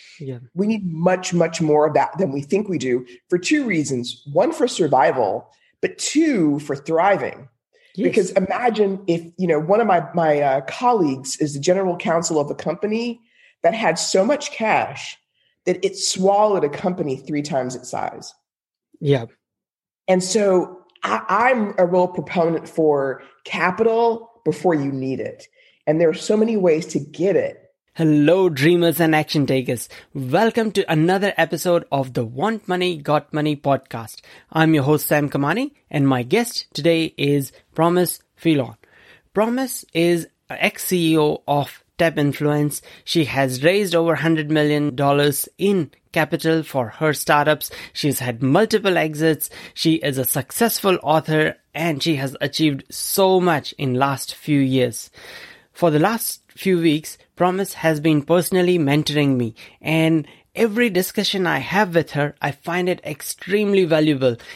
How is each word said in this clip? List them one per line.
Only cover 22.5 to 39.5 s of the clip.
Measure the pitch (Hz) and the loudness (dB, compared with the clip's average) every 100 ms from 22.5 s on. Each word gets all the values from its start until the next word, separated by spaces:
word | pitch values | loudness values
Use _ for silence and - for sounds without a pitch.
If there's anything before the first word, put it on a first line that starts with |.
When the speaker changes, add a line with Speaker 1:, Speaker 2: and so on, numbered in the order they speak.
| 165 - | 0 -4
Speaker 2:
for | - 156 143 135 127 - _ | 0 2 2 0 -6 -12 _
capital | - - 170 - 226 226 233 226 - _ - | -10 0 0 2 2 2 2 0 -8 _ -4
before | 151 185 | 0 2
you | 156 139 | 2 0
need | 135 131 127 | -4 -4 -4
it. | 104 - - _ _ _ - | -6 -12 -20 _ _ _ -2
And | 156 | 2
there | 170 | 2
are | |
so | 175 - 214 | 0 0 0
many | 220 220 | 2 2
ways | 180 156 170 | 2 2 0
to | - | -6
get | 143 - 180 165 | -6 -4 0 0
it. | 71 - _ _ _ - | 0 -6 _ _ _ -2
Speaker 1:
Hello, | 160 151 147 180 185 | 2 4 4 4 2
dreamers | 143 147 175 170 156 | 2 2 4 2 2
and | 165 | 2
action | 156 151 156 131 | 2 0 0 0
takers. | 131 127 123 - - - | 0 -2 -6 -8 -18 -16
Welcome | 147 131 160 226 226 220 | -10 -2 2 2 0 -2
to | 196 - | -2 0
another | 156 165 190 196 - | 2 2 2 0 0
episode | 160 160 185 170 - | 0 0 0 0 0
of | 143 131 | -4 -4
the | 123 | -4
Want | 113 127 196 220 - | -6 -4 -4 -4 -4
Money, | 180 180 170 | -2 -2 -4
Got | 143 147 139 | -2 -2 -2
Money | 156 151 143 | -4 -2 -2
podcast. | 143 135 - 117 113 - - - _ | 0 -2 -2 -14 -14 -18 -20 -20 _
I'm | 160 160 | 0 2
your | 156 | 4
host, | 135 151 - | 2 0 2
Sam | 151 143 | 0 0
Kamani, | 139 143 185 285 _ _ | -2 -2 -2 -4 _ _
and | 147 139 | 0 0
my | 131 | 0
guest | 123 202 240 - - | 0 -2 -2 -6 -10
today | - 156 165 160 - | -2 0 2 0 -2
is | 143 143 135 - _ | 0 0 -2 -12 _
Promise | - 165 175 175 - _ _ | 0 2 2 0 -4 _ _
Phelan. | 170 147 113 113 _ _ - - _ | 0 0 0 -8 _ _ -20 -20 _
Promise | - 220 | -2 0